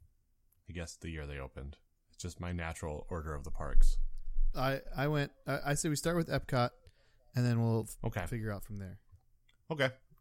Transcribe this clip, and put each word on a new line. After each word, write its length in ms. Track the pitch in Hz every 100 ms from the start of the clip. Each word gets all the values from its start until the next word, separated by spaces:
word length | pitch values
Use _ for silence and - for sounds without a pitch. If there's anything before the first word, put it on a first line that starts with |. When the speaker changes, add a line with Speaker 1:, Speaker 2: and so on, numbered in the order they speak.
| - _ _ _ _ _ -
Speaker 1:
I 40 |
guess, 240 | 85 82 -
the 120 | 87
year 140 | 80 71
they 120 | 71
opened. 380 | 67 67 69 - _ _ _
It's 100 | -
just 200 | 87 -
my 100 | 87
natural 540 | 87 82 80 82 76 -
order 240 | 85 76
of 120 | 73
the 80 | 73
parks. 440 | - 73 69 - - - - - - -
Speaker 2:
I, 260 | - 131 135 -
I 120 | - 147
went, 240 | 151 143 - -
I, 120 | 143 143
I 80 |
say 140 | 147 165
we 80 | 143
start 200 | 165 175
with 120 | 165
Epcot, 420 | 139 - 127 120 - - - _ _ _
and 120 | 123 123
then 160 | 117
we'll 240 | 117 113 -
f-, 80 | - 117
Speaker 1:
Okay. 180 | 104 87
Speaker 2:
figure 240 | 117 107
out 120 | 101
from 140 | - 104
there. 200 | 95 113 _ - _ _ _ _ -
Speaker 1:
Okay. 200 | 156 131 - - -